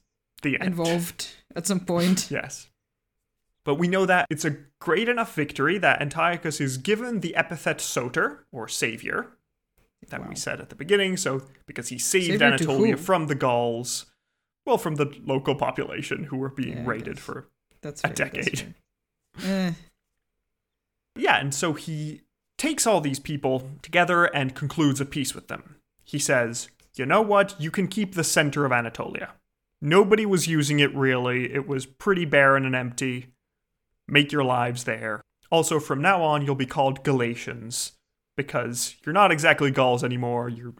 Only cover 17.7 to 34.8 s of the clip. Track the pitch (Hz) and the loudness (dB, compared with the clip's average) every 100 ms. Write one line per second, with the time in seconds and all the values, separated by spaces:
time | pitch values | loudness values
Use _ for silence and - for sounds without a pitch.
17.7 | _ 147 - 165 - - - - 131 - | _ -16 -8 -6 -4 -6 -4 -6 -6 -10
18.7 | - _ _ _ _ _ - 185 190 180 | -18 _ _ _ _ _ -8 -4 -2 -2
19.7 | 160 - _ _ _ _ _ _ _ _ | -6 -14 _ _ _ _ _ _ _ _
20.7 | _ _ _ _ - 330 127 139 - 170 | _ _ _ _ -2 2 2 0 -2 -2
21.7 | 147 170 151 151 151 _ _ _ - 311 | -4 -8 -8 -8 -12 _ _ _ -6 -4
22.7 | 285 233 185 151 135 - 143 135 131 135 | 0 2 2 2 -4 -6 -4 0 -2 -4
23.7 | 147 - 175 175 175 175 143 131 - 131 | -14 0 2 4 4 2 2 -2 -4 -4
24.7 | 170 143 131 139 147 123 90 - - - | 2 2 2 -2 -4 -6 -8 -12 -12 -12
25.7 | - _ _ - 147 151 127 117 117 - | -20 _ _ -8 -4 2 2 2 -4 -12
26.7 | _ _ - 131 196 208 202 190 - 156 | _ _ -6 2 2 6 4 2 -2 -4
27.7 | 208 185 220 190 170 156 170 147 147 139 | -2 -2 -2 -2 -2 2 2 2 0 2
28.7 | 120 117 - - - - - _ _ _ | 2 0 -6 -8 -10 -12 -16 _ _ _
29.7 | _ 147 185 202 214 208 185 165 160 143 | _ 4 6 6 4 4 2 2 2 2
30.7 | 147 143 143 131 127 123 123 123 139 139 | 4 4 4 2 2 0 0 -2 -4 -4
31.7 | 131 - - 208 180 156 143 135 135 131 | -6 -6 -2 0 2 4 6 8 6 4
32.7 | 127 123 123 131 123 127 _ _ _ _ | -2 -2 -4 -4 -4 -10 _ _ _ _
33.7 | _ _ _ - 143 143 147 127 123 123 | _ _ _ 2 4 4 2 2 2 0
34.7 | 123 | -2